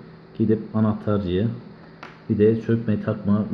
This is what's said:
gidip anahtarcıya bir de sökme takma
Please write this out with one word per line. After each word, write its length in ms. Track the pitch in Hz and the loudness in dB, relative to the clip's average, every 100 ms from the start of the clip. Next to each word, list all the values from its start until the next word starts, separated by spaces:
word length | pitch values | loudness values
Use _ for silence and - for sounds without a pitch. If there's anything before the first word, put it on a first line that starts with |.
| - - - - | -20 -20 -14 -2
gidip 200 | 110 110 - | 0 0 -2
anahtarcıya 720 | 110 107 107 - 104 90 90 117 117 - - - - - - - | 0 0 0 -2 -2 0 0 0 -4 -12 -20 -20 -20 -20 -14 -4
bir 80 | 101 | 4
de 180 | 107 113 | 4 4
sökme 460 | 113 113 110 101 | 0 0 0 -2
takma 420 | 110 104 101 107 101 | -2 -4 0 0 2